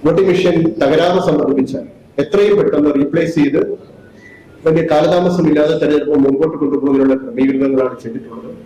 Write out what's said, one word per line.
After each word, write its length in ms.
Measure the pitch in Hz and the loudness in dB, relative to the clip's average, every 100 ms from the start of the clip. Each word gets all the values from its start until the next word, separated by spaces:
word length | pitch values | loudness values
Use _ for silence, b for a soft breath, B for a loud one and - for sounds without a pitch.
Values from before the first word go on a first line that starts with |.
വോട്ടിംഗ് 260 | 151 165 185 | 0 2 2
മെഷീൻ 400 | 180 175 160 160 - | 2 0 0 -2 0
തകരാറ് 480 | 139 156 175 180 170 | 0 2 2 0 0
സംഭവിച്ചാൽ 560 | 147 135 135 127 - - - - - | 0 0 -2 -2 -6 -12 -20 -12 -6
എത്രയും 380 | 139 196 202 202 | -2 0 2 2
പെട്ടെന്ന് 380 | 147 147 147 | 2 0 0
റീപ്ലേസ് 400 | 139 143 165 160 | 0 0 0 -2
ചെയ്ത് 380 | - 139 147 196 - - - - B B B B - 160 | 0 0 0 -4 -6 -14 -20 -20 B B B B -4 0
വലിയ 200 | 160 160 | 0 2
കാലതാമസമില്ലാതെ 880 | 151 165 175 180 175 156 147 151 160 | 2 2 2 2 0 2 2 2 0
തെരഞ്ഞെടുപ്പ് 360 | 143 147 139 | 0 0 0
മുമ്പോട്ട് 440 | 143 135 135 156 - | 2 2 2 -2 -2
കൊണ്ടുപോകുന്നതിനുള്ള 680 | 143 135 135 135 135 135 | -2 -2 0 2 2 0
ക്രമീകരണങ്ങളാണ് 760 | 131 120 135 135 135 131 120 123 | -2 -2 0 0 0 0 -2 -4
ചെയ്തിട്ടുള്ളത്. 520 | 117 113 - 113 120 113 | -12 -12 -14 -16 -16 -18